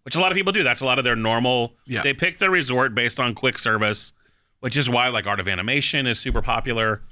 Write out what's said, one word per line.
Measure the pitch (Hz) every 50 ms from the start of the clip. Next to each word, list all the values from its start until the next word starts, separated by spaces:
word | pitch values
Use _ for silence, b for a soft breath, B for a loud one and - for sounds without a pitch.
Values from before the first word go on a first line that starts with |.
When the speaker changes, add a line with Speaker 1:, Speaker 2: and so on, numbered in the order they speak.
| -
Speaker 1:
which | 131 127
a | 165
lot | 185 185 180
of |
people | 196 190 196 190
do. | 214 165
That's | 123 120 -
a | 135
lot | 131 123 131
of | 127
their | 123 120
normal. | 113 110 110 113 117 123 127 127 123 117 117 - _ _
Speaker 2:
Yeah. | 131 123 107 -
Speaker 1:
They | 139 135
pick | - 170 180 170 -
their | 202 190
resort | 185 175 143 123 127 123 131 131 110
based | 123 120 117 - -
on | 127 120 107
quick | - - 127 127 -
service, | - 117 110 107 107 104 104 - - - - _ _ _ _ _ _ _ _ _
which | - 127 110
is | 147 139 120
why, | 120 120 123 127
like, | 120 110 92
Art | 101 101 98
of | 90 98
Animation | 95 90 95 113 135 143 139 - - 143 135
is | 123 113 -
super | - 131 117 117 -
popular | - 117 113 113 123 117 113 113 110 107 101 - -